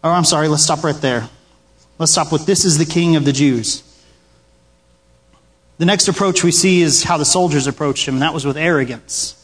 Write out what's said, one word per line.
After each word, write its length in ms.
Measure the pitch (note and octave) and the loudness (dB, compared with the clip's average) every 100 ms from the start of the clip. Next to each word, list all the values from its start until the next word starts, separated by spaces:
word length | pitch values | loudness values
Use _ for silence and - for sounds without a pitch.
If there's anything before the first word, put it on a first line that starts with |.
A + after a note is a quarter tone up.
Or, 60 | D#3+ | 0
I'm 160 | F3 E3 | 2 2
sorry, 220 | D#3+ D#3 | 2 0
let's 160 | D3+ | 2
stop 200 | - D#3 | 0 0
right 160 | D#3+ D3 | -2 -2
there. 300 | C#3 B2 A#2 - _ _ _ _ _ _ | -2 -2 -4 -14 _ _ _ _ _ _
Let's 140 | D#3+ | -2
stop 180 | - D#3 | 0 0
with, 140 | D#3 | -2
"This 220 | D#3 G3 F3+ | 0 0 2
is 100 | D3+ | 0
the 80 | |
king 320 | D#3 E3+ E3+ E3 | 0 0 2 2
of 80 | |
the 80 | C#3+ | 2
Jews." 500 | C3+ C#3+ A#2+ A2 - - _ _ _ _ _ _ _ _ _ _ _ _ _ _ _ _ _ _ _ | 2 2 0 -4 -8 -10 _ _ _ _ _ _ _ _ _ _ _ _ _ _ _ _ _ _ _
The 80 | E3+ | 0
next 220 | G3+ - | 2 0
approach 360 | F3+ G3 F#3 | 0 0 2
we 80 | F3 | 0
see 300 | D#3+ F#3+ F3+ | 2 2 4
is 220 | E3 C#3 | 2 0
how 120 | - E3+ | 0 -2
the 80 | |
soldiers 420 | D3 F#3 F3+ D3 C3+ | 0 0 2 0 -2
approached 400 | C3 D3 B2+ - | -4 -4 -4 -4
him, 100 | C3 | -2
and 60 | |
that 120 | D3+ | -2
was 100 | D#3 | -2
with 140 | C#3 C#3 | -4 -2
arrogance. 760 | D#3+ D#3+ B2+ A#2 - - - - | 0 0 -2 -6 -12 -8 -8 -12